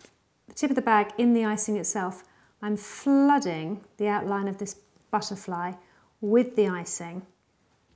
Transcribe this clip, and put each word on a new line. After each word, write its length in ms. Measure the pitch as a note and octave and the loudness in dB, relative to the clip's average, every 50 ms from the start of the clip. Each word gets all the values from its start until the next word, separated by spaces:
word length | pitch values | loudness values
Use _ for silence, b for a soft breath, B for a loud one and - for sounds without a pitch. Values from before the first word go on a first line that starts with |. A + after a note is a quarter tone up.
| - - _ _ _ _ _ _ _ | -20 -20 _ _ _ _ _ _ _
the 60 | - - | -18 -8
tip 160 | - D4+ D4 | -4 -2 0
of 60 | C4+ | 0
the 80 | - G#3 | 0 2
bag 280 | A#3 A3 G#3 G3+ G#3 - | 4 4 4 4 2 0
in 160 | - A#3+ A#3+ A#3 | 2 4 4 4
the 100 | A3+ A3+ | 4 2
icing 340 | G#3+ G#3+ G#3+ - - G#3+ | 2 0 -2 -2 -2 -2
itself, 460 | G3+ E3+ - - G#3+ F#3 F3+ F#3 - b b b b b b b _ | -2 -2 -2 -2 -2 -4 -4 -6 -8 b b b b b b b _
I'm 160 | G#3 G#3 G#3+ | -6 -4 -4
flooding 1080 | G3+ - - - - - C#4 C#4 C#4 C#4 C#4+ C#4+ C#4 C#4 F3+ E3 D#3+ D#3+ D#3+ G#3 G3 - - _ | -4 -4 -8 -10 -4 0 4 4 6 6 6 4 4 2 -2 -4 -4 -4 -6 -6 -8 -10 -12 _
the 100 | - G#3 | -2 0
outline 400 | G#3 G3+ G#3 - F#3+ G3+ G3 G3 | 0 0 0 -2 -2 -2 -2 -2
of 120 | G3 G3 G3 | -4 -4 -6
this 160 | G#3 G3 - - _ _ _ _ _ _ | -8 -10 -10 -12 _ _ _ _ _ _
butterfly 640 | - G#3 G#3 - G3+ F#3+ - - F3+ E3+ F3 F3+ F#3 b b b b b b b b _ | -2 -2 -2 -4 -8 -10 -8 -8 -6 -6 -6 -6 -8 b b b b b b b b _
with 340 | A3 G3+ G#3+ A#3+ B3 B3 - | 0 2 4 4 4 4 2
the 120 | G#3+ G#3 | 2 2
icing, 560 | F#3+ F3+ F3 E3+ - - - E3+ E3+ E3+ F3+ - - _ _ _ _ _ _ _ _ _ _ _ _ _ | 2 0 -4 -6 -8 -8 -10 -10 -10 -12 -12 -14 -16 _ _ _ _ _ _ _ _ _ _ _ _ _